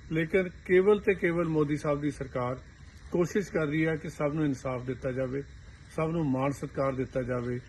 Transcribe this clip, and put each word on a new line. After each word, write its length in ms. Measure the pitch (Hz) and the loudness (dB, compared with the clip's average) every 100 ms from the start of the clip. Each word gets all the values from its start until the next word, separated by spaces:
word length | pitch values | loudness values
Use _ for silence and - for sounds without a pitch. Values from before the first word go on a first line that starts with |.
| - | -4
ਲੇਕਿਨ 380 | 160 165 190 180 - | -2 2 2 2 -4
ਕੇਵਲ 340 | - 185 196 208 | 4 6 8 6
ਤੇ 140 | 208 | 4
ਕੇਵਲ 320 | 185 175 170 | 2 2 2
ਮੋਦੀ 320 | 170 156 147 147 | 2 2 2 0
ਸਾਹਿਬ 240 | 151 143 | 0 0
ਦੀ 100 | 147 | 0
ਸਰਕਾਰ 480 | - 127 127 123 127 - - - - - | -4 -4 -2 -2 -4 -10 -20 -20 -18 -2
ਕੋਸ਼ਿਸ਼ 400 | 175 170 214 185 | 0 2 0 0
ਕਰ 140 | 175 | -2
ਰਹੀ 200 | 151 156 | 0 2
ਹੈ 100 | 160 | 2
ਕਿ 140 | 156 165 | 0 -4
ਸਭ 220 | - 147 | -2 0
ਨੂੰ 120 | 160 | 2
ਇਨਸਾਫ 400 | 151 127 131 127 | 0 0 -4 -4
ਦਿੱਤਾ 260 | 127 120 135 | -6 -4 -4
ਜਾਵੇ, 300 | 127 131 139 143 - - - - | -2 -2 -4 -8 -14 -20 -20 -10
ਸਭ 140 | - 160 | -4 -2
ਨੂੰ 200 | 165 147 | 0 0
ਮਾਣ 200 | 131 143 | 2 0
ਸਤਿਕਾਰ 420 | 139 147 156 135 | -2 -6 -2 0
ਦਿੱਤਾ 280 | 131 127 131 | 0 -2 -2
ਜਾਵੇ, 380 | 123 123 123 123 | -2 -2 -2 -6